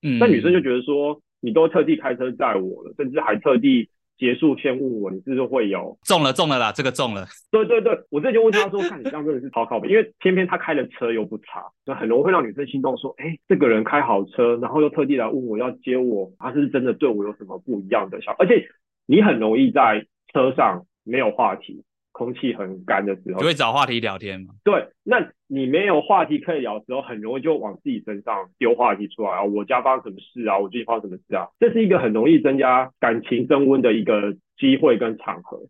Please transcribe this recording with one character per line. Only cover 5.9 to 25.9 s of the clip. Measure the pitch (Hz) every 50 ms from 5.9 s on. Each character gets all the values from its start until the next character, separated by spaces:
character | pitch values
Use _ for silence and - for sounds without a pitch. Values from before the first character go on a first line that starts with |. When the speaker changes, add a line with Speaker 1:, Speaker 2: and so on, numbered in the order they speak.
| - _ _
Speaker 1:
中 | - 202 170 151
了， | 135 131
中 | 139 180 156
了 | 143 127
啦， | 120 107
这 | 104 -
个 | 143 131 123
中 | - 143 120 107
了。 | 98 95 90 - - _ _
Speaker 2:
对， | - 220 220
对， | 180 240 226
对， | 196 226 196 - - _
我 | - 147
之 | 151
前 | 269 226
就 | 226 226
问 | 220 202
他 | 208 214 196
说 | 196 202 - 349
，“看 | 208 -
你 | -
这 | 262
样 | - - -
真 | 294 302
的 | 127
是 | 123 -
超 | - 117 113
靠 | - 131 110
北。” | 92 123
因 | 190
为 | 220 208 220 _ _
偏 | - 185 185
偏 | 185 190
他 | 180 -
开 | 202 - - 160
的 | 143 127
车 | - - - 127 117 113
又 | 110 107
不 | 95 113 -
差， | _ - - - 90 90 _ _ _
所 | - 135
以 | 127
很 | - 113
容 | 113 123
易 | 147
会 | 185
让 | 190 175 143
女 | 110 98
生 | 135 143 123
心 | - 139
动 | 127 127 131
说 | 120 - 135 - _
，“诶， | 135 160 165 - _ _
这 | 196
个 | 151 143 123
人 | 113 107 110
开 | - - 147
好 | 147 135 110 98 98
车， | 92 - - 123 117 120 120 120
然 | 113
后 | - 151
又 | 151 147
特 | 147 - 147
地 | 131 143
来 | 131 113
问 | 113 113 131 127
我 | 120 107 107
要 | 120 127 123
接 | - _ 131 127
我， | 127 127 123 113 101 95 92 - _
他 | - 127 123
是 | 147
不 | 143
是 | 135
真 | 147 139 123
的 | 127 110
对 | - - 135
我 | 113 101 101
有 | 104 104
什 | _ 107
么 | 92 95 92
不 | _ - 123 101
一 | 98 95
样 | 120 110 98 95
的 | 92 98 -
想 | - -
法？” | -
而 | 190
且 | 180 240 202 - - _ _ _ _ _ _ _
你 | _ 131 190
很 | 214 208 147 117
容 | 110 107 110 123
易 | 135 127 -
在 | 139 127 117 107 104 - _ _ _ _ _ -
车 | 147 127 131 127
上 | - 135 110 92 90 - _ _ _ _
没 | 110 113 131
有 | 131 107 101
话 | - 120 104 95
题， | - - - - - - _ _ _ _ _ _
空 | - 123 120 123
气 | - - 127 113
很 | - 101 92 95 92 92
干 | - 104 98 98
的 | 101 98
时 | 92 - 95 92
候。 | 92
Speaker 1:
就 | 113
会 | 165 165
找 | 139 131 113 117
话 | 143 143
题 | 123 123 117
聊 | 110 110 98
天 | 95 107 101 95 95 95
嘛。 | 92 - - _
Speaker 2:
对， | 208 208 160 - - _ _ _
那 | - 226 240 170 - _ _ _ _
你 | 135 135 135
没 | 127 135 165 196
有 | 208